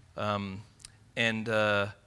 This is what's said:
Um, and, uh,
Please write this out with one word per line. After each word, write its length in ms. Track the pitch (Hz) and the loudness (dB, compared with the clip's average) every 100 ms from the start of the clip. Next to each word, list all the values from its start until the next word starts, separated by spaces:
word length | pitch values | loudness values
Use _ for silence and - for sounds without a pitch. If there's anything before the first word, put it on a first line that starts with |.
| - - | -16 -6
Um, 460 | 104 104 98 98 - - - - - - | -2 -2 -4 -10 -14 -20 -20 -20 -12 0
and, 320 | 117 110 110 | 0 0 0
uh, 380 | 110 107 101 101 - | 2 4 2 0 -6